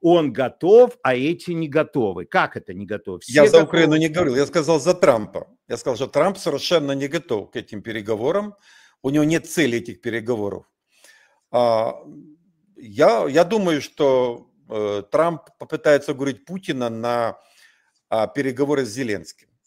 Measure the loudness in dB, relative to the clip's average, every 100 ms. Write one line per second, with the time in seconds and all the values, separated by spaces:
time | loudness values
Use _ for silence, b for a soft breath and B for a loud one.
0 | 2 4 2 -2 -4 -2 6 8 8 4
1 | -2 0 -2 -4 -6 -6 -2 -2 0 0
2 | -2 -4 -4 -2 -2 -4 -14 -12 -10 -10
3 | -10 -14 0 4 6 6 4 4 4 4
4 | 0 0 0 0 0 0 0 2 2 4
5 | 4 4 -2 -10 -14 _ -12 -8 -6 -6
6 | -4 0 0 -2 -4 -6 -2 -2 0 -4
7 | -6 -8 -6 -6 -6 -12 -12 -12 -10 -10
8 | -6 -4 -2 -2 -6 -12 b b b b
9 | -2 0 0 0 -2 -2 0 -2 -6 -10
10 | -8 -6 -4 -4 -4 -8 -14 _ _ b
11 | b b b b _ 0 2 2 -2 -6
12 | -16 -20 -20 _ _ _ _ -20 -12 2
13 | 2 4 0 2 2 0 0 -2 -4 -2
14 | 2 2 0 -4 -14 _ -10 -6 -4 -4
15 | -2 0 0 -2 -12 _ -10 -2 2 2
16 | 2 -4 -6 -6 -12 -12 -8 -6 -6 -4
17 | -4 -2 -2 -6 b b b b b _
18 | _ -2 -2 -2 -4 -2 -2 0 -2 -6
19 | -6 -6 -8 -20 _ _